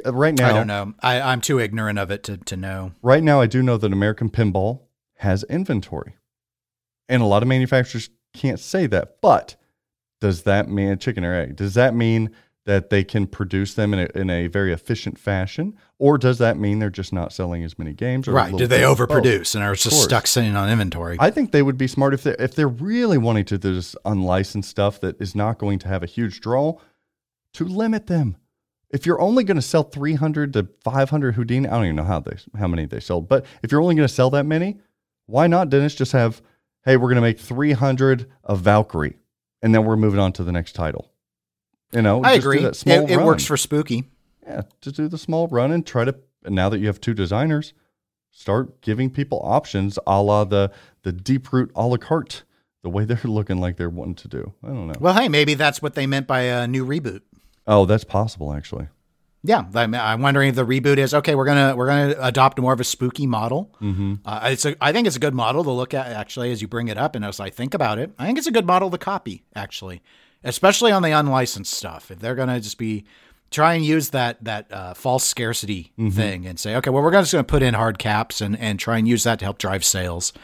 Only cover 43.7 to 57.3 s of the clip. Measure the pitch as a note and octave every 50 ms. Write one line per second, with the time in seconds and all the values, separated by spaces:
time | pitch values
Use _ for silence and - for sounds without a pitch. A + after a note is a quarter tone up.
43.7 | D3+ D3+ D#3 - A#2+ A#2 C3+ _ _ _ _ _ _ _ - - - - G2+ _
44.7 | _ _ - C#3 C#3 - D#3 D#3 F3 D3+ - - D#3+ E3 E3+ E3 B2+ A#2+ B2 C#3
45.7 | E3 E3+ D#3+ - - A#2+ A#2 B2+ C3+ - _ _ _ _ - - G2 F#2 F#2 G2
46.7 | A2 F#2+ G#2 G#2+ G2 - - A#2+ A2+ G#2+ F#2+ E2+ G2+ A2+ D3 D#3+ D#3 D3 D3+ -
47.7 | _ _ _ _ _ _ _ _ _ _ _ _ _ _ - - G2+ A#2 C3 -
48.7 | - _ - A2 G#2+ A#2 C3 C3 C3 C#3+ C#3 - - - - - A2 D3 - -
49.7 | - G2 G2 G2+ G2 - - - G2 G2 G#2 G2+ G#2 G#2 G#2 F#2+ G#2 G2+ G2 G2
50.7 | - - - _ _ _ - F#2+ F2 F2+ F#2+ B2+ C3+ C3 C3 - - B2+ B2 -
51.7 | - E2+ A2+ B2 B2+ A#2 - - D#3+ E3 - - - - - _ _ _ _ _
52.7 | _ _ - F2 F2 G2+ G#2+ G#2 A#2+ A2+ - A#2 G#2+ G#2+ G2+ - F#2+ F2+ F2+ F2+
53.7 | F2 - F2 E2+ E2+ E2+ B1+ G2 E2+ - - - - B1+ - - - _ - -
54.7 | C#3 A#2+ F2 D#2+ D#2 - D3+ F3+ F#3 A3 C4 G3+ D3 D3 D3 D3+ D3 C3 D3+ D3
55.7 | C#3 - D3+ C#3+ - D3 C3+ C3+ C#3 C#3 C3 - C3 B2+ B2+ B2 B2 B2 A#2+ A#2+
56.7 | C3 C3 C3 B2+ C#3+ D#3+ C#3+ A2+ F#2 G2+ _ _